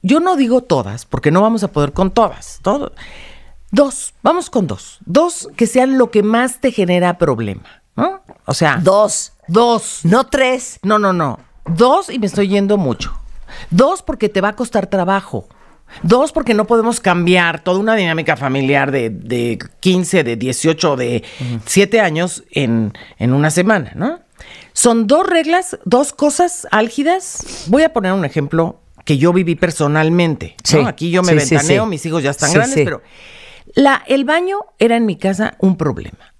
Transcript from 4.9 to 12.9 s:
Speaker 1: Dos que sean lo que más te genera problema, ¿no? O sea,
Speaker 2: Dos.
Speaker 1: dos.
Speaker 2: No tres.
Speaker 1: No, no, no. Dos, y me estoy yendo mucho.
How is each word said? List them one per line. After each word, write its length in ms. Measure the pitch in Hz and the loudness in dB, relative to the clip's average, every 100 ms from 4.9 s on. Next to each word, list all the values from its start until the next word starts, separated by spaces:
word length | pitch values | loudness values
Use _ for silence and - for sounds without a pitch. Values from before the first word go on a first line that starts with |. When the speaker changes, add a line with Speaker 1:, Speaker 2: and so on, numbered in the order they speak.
| - - | -20 0
Speaker 1:
Dos 440 | 175 349 - - - | 2 2 -2 -14 -2
que 120 | 226 | 0
sean 300 | 254 262 262 | 2 2 2
lo 140 | 240 | 2
que 120 | 220 | 2
más 360 | 208 226 254 - | 2 0 -2 -2
te 100 | 262 | -4
genera 460 | - 180 180 175 180 | 0 0 2 2 0
problema, 640 | 160 117 110 98 - - _ - | 0 0 -4 -8 -14 -20 _ -4
¿no? 260 | 311 381 _ - - | -4 -4 _ -16 -8
O 80 | |
sea, 240 | - 160 139 | 0 2 2
Speaker 2:
Dos. 520 | 175 196 214 - - _ - | 4 4 2 0 -10 _ 0
Speaker 1:
dos. 540 | 180 240 233 - - | 2 4 2 -2 -4
Speaker 2:
No 220 | 165 220 254 | 2 2 2
tres. 540 | 285 262 254 - - | 0 0 0 -6 -8
Speaker 1:
No, 160 | 190 214 | 0 2
no, 120 | 202 | 2
no. 260 | 180 147 113 - - - | 0 -2 -6 -14 -20 -8
Dos, 440 | 165 240 320 381 | 2 4 4 0
y 100 | 277 | -4
me 80 | 208 | -4
estoy 200 | 196 202 | 0 0
yendo 300 | 202 196 208 | 0 2 0
mucho. 400 | 151 | 0